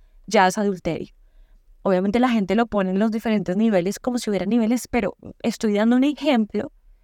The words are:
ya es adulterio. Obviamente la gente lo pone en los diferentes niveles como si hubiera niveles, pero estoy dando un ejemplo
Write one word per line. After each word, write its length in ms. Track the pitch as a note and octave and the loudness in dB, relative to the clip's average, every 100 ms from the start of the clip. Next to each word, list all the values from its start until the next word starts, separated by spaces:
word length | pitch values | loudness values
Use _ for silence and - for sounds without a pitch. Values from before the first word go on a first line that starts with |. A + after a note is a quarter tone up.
| _ - - | _ -20 -2
ya 220 | G#3 F#3 | 4 4
es 100 | F#3 | 2
adulterio. 560 | G3+ F#3 F3 D#3+ F#3 _ _ _ - - _ - | -2 -2 -4 -6 -8 _ _ _ -20 -20 _ -6
Obviamente 360 | - F#3 G3 A#3+ | 0 0 2 2
la 100 | B3 | 2
gente 280 | A#3 F#3+ G3 | 2 2 0
lo 100 | A#3 | 0
pone 240 | G#3 F#3+ | 0 0
en 80 | F#3+ | 0
los 140 | A3 | 0
diferentes 440 | A3 A3+ G#3+ F3+ F3+ | -2 -2 -2 -2 0
niveles 440 | A3+ G3 F3 G3+ | 2 2 0 -4
como 180 | - B3 | -4 -4
si 100 | - | -2
hubiera 180 | G3 F3+ | -4 0
niveles, 420 | A#3 A3 B3 - | 0 0 -2 -2
pero 280 | A#3+ G3+ - - - | -4 -4 -6 -16 -8
estoy 340 | - - A3 | -6 -4 -2
dando 200 | G3+ A3 | 0 2
un 80 | B3 | 2
ejemplo 720 | C4+ C#4+ C#4+ B3+ G#3+ G#3 B3+ _ - - | 2 0 0 0 0 -4 -8 _ -20 -20